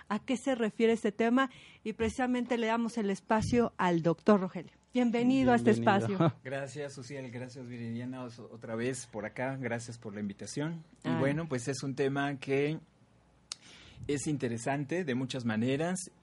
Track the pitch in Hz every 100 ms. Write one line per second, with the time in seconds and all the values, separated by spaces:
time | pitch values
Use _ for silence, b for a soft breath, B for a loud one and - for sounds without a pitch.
0 | B 208 - 254 277 247 220 - 226 226
1 | 220 - 226 247 262 B B B 220 -
2 | 220 240 247 247 247 240 220 233 233 233
3 | 196 190 - 220 - 240 226 - 180 170
4 | 165 160 - 196 185 175 - - _ 247
5 | 240 233 247 269 254 240 240 214 233 202
6 | 220 190 165 - 127 139 139 151 143 131
7 | 120 143 127 120 123 127 120 120 117 117
8 | 123 131 127 117 107 113 120 113 123 127
9 | - 110 104 - 127 135 123 117 120 117
10 | 110 104 104 98 104 143 151 165 - -
11 | 160 117 135 147 165 127 120 135 139 131
12 | 139 139 139 143 - 135 147 156 - _
13 | _ _ _ _ - - B B B B
14 | - 143 160 143 123 117 139 139 143 170
15 | 165 123 131 135 117 110 123 139 170 185
16 | - _